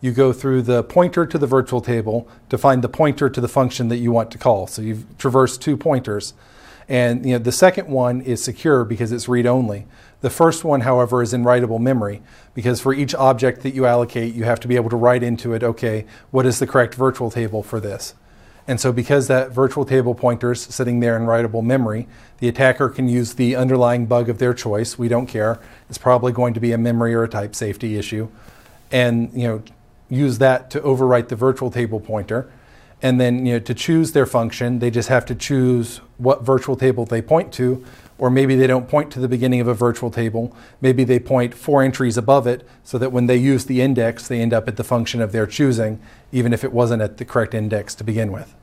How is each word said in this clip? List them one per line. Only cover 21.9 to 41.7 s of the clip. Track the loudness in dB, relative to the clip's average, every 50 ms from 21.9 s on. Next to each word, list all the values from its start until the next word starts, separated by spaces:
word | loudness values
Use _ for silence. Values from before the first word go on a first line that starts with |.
| -4 -6 -8 -10 -16 -20 -20 -20 -14 -4
the | -4 -4
attacker | 0 2 4 2 4 2 0 -2
can | -2 -2 -2 0
use | 0 0 -2 -4 -2
the | -2 0 0 2
underlying | 0 0 2 2 4 4 2 2 0 0
bug | 0 0 0 0 0
of | -2 -2
their | 0 -2 -2
choice. | -2 -4 -4 -2 -2 -4 -4 -6
We | -6 -2 0
don't | 0 -2 -2
care. | -4 -4 -2 -2 -2 -2 -4 -8 -20 -20 -20 -20 _
It's | -18 -4
probably | 2 2 2 4 4 0 0
going | 0 -2 -2 -2
to | -2
be | -2 -2
a | 0 0
memory | 0 0 0 0 0 0 0
or | 0 0
a | -2
type | -2 -6 -8 -8 -8
safety | -8 -6 -6 -6 -6 -6 -6 -6 -6
issue. | -6 -6 -6 -8 -8 -8 -12 -20 -20 -20 -20 -20 -20 -20 -20 -20 -16 -4 0
And, | 2 2 2 2 0 -2 -2 -4
you | -4 -4 -2
know, | -4 -4 -8 -14 -20 _ _ _ _ _ _ _
use | -2 0 0 0 0 2
that | 4 4 4 2 -2 -6
to | -8 -4
overwrite | 0 0 0 2 4 4 4 2 2 -2
the | -4
virtual | 0 0 0 0 0 -4 -6
table | -4 -4 -4 -4 -4 -8
pointer. | -8 -6 -6 -6 -6 -4 -4 -6 -6 -6 -16 -20 _ -20 -20 -20 -20 _ -18 _
And | 0 0 2 4
then, | 4 2 2 0 0
you | 0 0
know, | -2
to | -2 -4 -6
choose | -6 0 2 2 2 2 2 2
their | 2 2
function, | 4 2 0 0 0 -4 -4 -4 -2 -2 0
they | -2 0
just | 0 0 0 2
have | 2 2 2
to | 0 -8
choose | -8 -4 -2 0 2 2 2 2 2 0 -4 -8 -16 -20 -20 _ -2
what | 2 2 2 2 2
virtual | 2 2 2 2 -2 -4
table | 0 0 0 0 0 -2
they | -4 -4 -4
point | 0 2 0 0 0 -2 -6
to, | -4 -2 -2 -2 -4 -8 -16 -20 -20 -20 -20 _
or | _ 0 2
maybe | 4 4 4 4 4
they | 4 4 4
don't | 2 0 0 0
point | 0 0 0 -2 -6
to | -6
the | -4
beginning | -2 -2 0 0 0 0 2
of | 0
a | 0 0
virtual | 2 2 0 0 0 -6 -8
table. | -4 -4 -4 -4 -2 -4 -6 -6 -10 -14 -20 -20 -16 _
Maybe | 2 2 4 4 4
they | 2 2 0
point | 2 0 0 0 0 0 -4
four | -10 -4 2